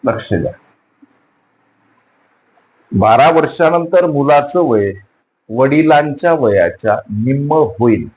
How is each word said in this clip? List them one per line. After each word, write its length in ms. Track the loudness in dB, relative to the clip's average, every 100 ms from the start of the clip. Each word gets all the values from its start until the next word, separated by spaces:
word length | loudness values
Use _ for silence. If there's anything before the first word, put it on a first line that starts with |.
लक्ष 240 | -6 -6 -4
द्या, 180 | -4 -4 -10 _ _ _ _ _ _ _ _ _ _ _ _ _ _ _ _ _ _ _ _ _ _ _
बारा 380 | 0 2 4 4
वर्षानंतर 720 | 4 0 0 0 0 0 0 0
मुलाचं 600 | -2 2 2 0 -2 0
वय 220 | 0 -2 -6 _ _ _ _ _
वडिलांच्या 840 | -2 0 2 2 2 0 -2 -2
वयाच्या 640 | 0 0 0 0 -2 -4 -4 -4
निम्म 440 | -6 -2 -2 -2 0 0 0
होईल. 280 | 0 0 -4